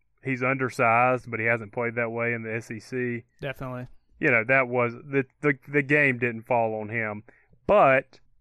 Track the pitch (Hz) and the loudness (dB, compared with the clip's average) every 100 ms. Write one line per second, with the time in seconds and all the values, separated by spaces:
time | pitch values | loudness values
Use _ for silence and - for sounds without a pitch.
0 | _ _ 135 123 127 135 127 - 117 113 | _ _ -6 -2 -2 0 -2 2 4 4
1 | 127 127 117 113 113 117 101 123 117 113 | 4 0 -4 -4 0 -2 -4 -6 -4 -4
2 | 117 117 117 117 110 113 - 110 - 127 | -4 -2 -4 -4 -6 -8 -8 -14 -8 -6
3 | 123 117 - - 143 - 135 123 127 - | -4 -6 -10 -14 -12 -10 -10 -12 -14 -18
4 | _ - 151 117 113 135 123 123 120 120 | _ -4 2 2 4 2 2 0 -2 -4
5 | 147 139 131 _ 147 135 - 143 139 147 | -4 -2 -2 _ -2 -2 -2 -2 2 2
6 | 139 123 120 113 - 120 113 110 104 117 | 2 2 -2 -4 -2 0 0 -4 -6 -4
7 | 110 104 - _ _ _ - 202 147 135 | -4 -6 -14 _ _ _ 2 6 6 4
8 | - - _ _ | 0 -14 _ _